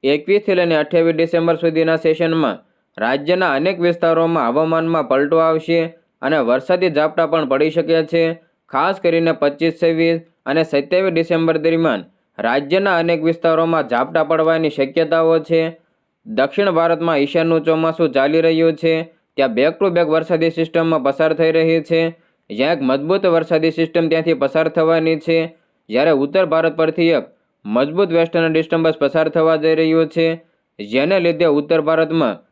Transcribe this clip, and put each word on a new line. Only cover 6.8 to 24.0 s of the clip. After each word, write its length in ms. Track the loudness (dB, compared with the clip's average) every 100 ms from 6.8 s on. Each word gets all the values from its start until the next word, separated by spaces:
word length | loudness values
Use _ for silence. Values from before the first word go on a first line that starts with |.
| 0
ઝાપટા 380 | 0 -2 0 0
પણ 160 | 0 0
પડી 180 | 0 0
શકે 320 | 0 0 0
છે. 220 | 0 0 -2 -4 _ _ _
ખાસ 300 | -2 -2 0
કરીને 320 | 0 0 0
પચીસ, 460 | 0 -2 0 -4 0
છવ્વીસ 400 | 0 2 0 0 -6 _ -4
અને 160 | -2
સત્યાવીસ 500 | 0 -2 0 0 0
ડિસેમ્બર 440 | -2 -2 0 0 0
દરમિયાન 460 | 0 0 0 -2 -6 _ _ -6
રાજ્યના 540 | -2 -2 0 -2 0 0
અનેક 220 | 0 -2
વિસ્તારોમાં 680 | -2 -2 0 0 0 0 -2
ઝાપટા 320 | -2 -2 -2 0
પડવાની 460 | 0 2 0 -2 -2
શક્યતાઓ 580 | -4 -2 0 0 2 0 0
છે. 100 | -2 -2 -8 _ _ _ _ -10
દક્ષિણ 440 | -2 -2 0 0
ભારતમાં 480 | 2 0 0 0 0
ઈશાનનું 400 | 0 0 0 0 0
ચોમાસું 420 | 0 0 0 -2
ચાલી 260 | 0 0 2
રહ્યું 380 | 2 2 0 0
છે, 140 | -2 -2 -4 _ _ -2
ત્યાં 160 | 0 2
back 180 | 0 0
to 100 | -2 0
back 120 | 0
વરસાદી 360 | 0 0 0 0
સિસ્ટમમાં 540 | -2 -2 0 0 0
પસાર 240 | 0 0 -2
થઈ 180 | 2 0 2
રહી 200 | 2 0 0
છે, 120 | -2 -2 -6 _ _ _
જ્યાં 220 | -4 -2
એક 60 | 0
મજબૂત 440 | 0 -2 0 0 2
વરસાદી 440 | 0 0 0 0
સિસ્ટમ 380 | -2 -2 0